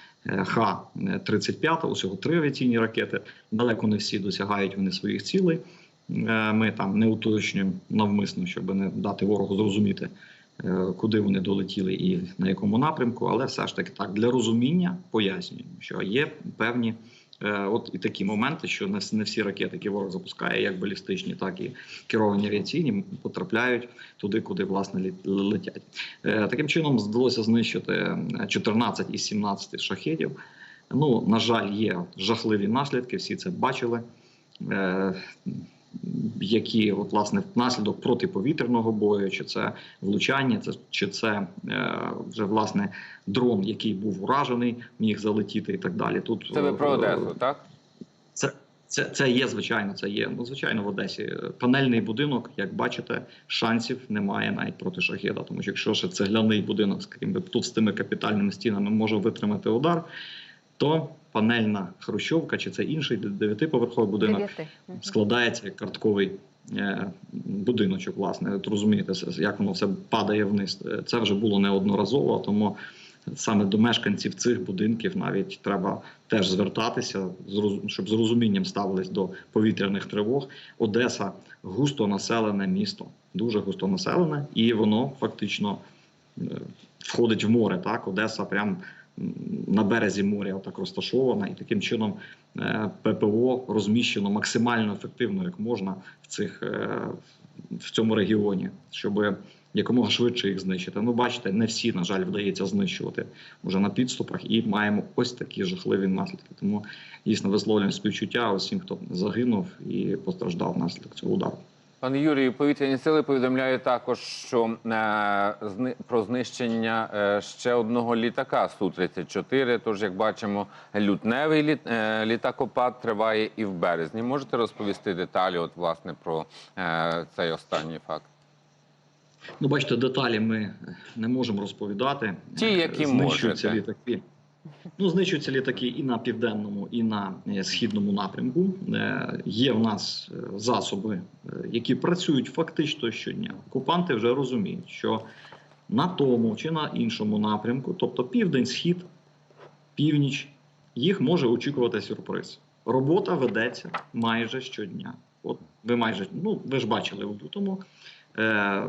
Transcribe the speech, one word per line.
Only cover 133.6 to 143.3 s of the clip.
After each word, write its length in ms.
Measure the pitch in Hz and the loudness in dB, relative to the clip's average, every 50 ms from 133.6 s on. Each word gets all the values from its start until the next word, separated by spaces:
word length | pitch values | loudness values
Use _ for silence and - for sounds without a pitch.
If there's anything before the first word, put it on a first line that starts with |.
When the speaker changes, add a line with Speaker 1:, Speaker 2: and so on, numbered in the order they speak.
| - 113 | 0 0
Speaker 2:
можете. 240 | 110 107 92 - | 0 0 -2 -4
Speaker 1:
літаки. 300 | 101 - _ 120 113 92 - - - _ _ _ _ _ - 156 - - - 175 - - | -8 -6 _ -4 -4 -4 -4 -10 -20 _ _ _ _ _ -20 -20 -20 -18 -18 -14 -4 0
Ну, 100 | 196 185 | 2 2
знищуються 440 | 160 185 185 - - 143 - - | 4 4 2 2 0 -2 -2 -2
літаки 340 | 135 135 - 135 123 - 123 | -2 0 0 0 -2 -2 -2
і 160 | 123 120 - | -2 -2 -2
на 160 | 139 131 120 110 | -2 -2 -2 -2
південному, 720 | - 123 107 113 120 113 107 107 104 104 101 101 95 - | -2 -4 -2 0 -2 -2 0 -2 -4 -6 -6 -6 -6 -4
і 120 | 117 120 | -2 0
на, 320 | 113 110 107 104 101 95 95 - - - | 0 0 0 0 -2 -4 -8 -8 -6 -4
е, 160 | 104 98 92 | -4 -2 -2
східному 480 | - - - 120 107 104 104 101 104 | -2 -2 -2 0 0 0 0 0 2
напрямку. 540 | 98 95 98 95 - - 123 127 - 165 185 196 185 - - - 110 | 0 0 -2 -2 -4 -4 -4 0 2 2 2 2 0 -2 -4 -4 -2
Е, 460 | 110 107 104 104 95 - - - - - | 0 0 -2 -2 -2 -4 -4 -6 -6 -6
є 280 | - 95 110 127 139 | -4 0 2 2 4
в 80 | 113 110 | 4 4
нас, 500 | 113 110 104 95 - - - - - - | 4 2 2 0 -4 -6 -6 -8 -10 -12
е, 260 | - - - - 95 101 | -12 -10 -10 -10 -8 -2
засоби, 640 | 107 120 120 101 95 - 104 98 98 107 104 90 90 - - - - | 0 0 0 0 0 -2 -4 -4 -4 -4 -4 -4 -6 -10 -16 -18 -14
е, 40 | - - - - - | -10 -8 -8 -6 -4
які 220 | 98 117 117 - 131 | -2 -2 0 0 0
працюють 520 | - 147 160 180 180 - - 151 127 120 | 2 2 2 0 2 2 2 2 2 2
фактично 640 | - - - 165 165 - - 151 147 - - - 113 | 0 -2 -4 -4 -2 -2 -2 -2 -2 -2 -4 -4 -4
щодня. 440 | - - - - | -4 -6 -8 -8